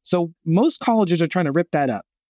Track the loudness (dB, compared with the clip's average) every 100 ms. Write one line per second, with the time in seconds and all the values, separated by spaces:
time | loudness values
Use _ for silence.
0 | -4 -2 -2 -6 0 2 2 0 0 0
1 | 2 0 0 -2 0 0 0 -2 -2 -4
2 | -10 _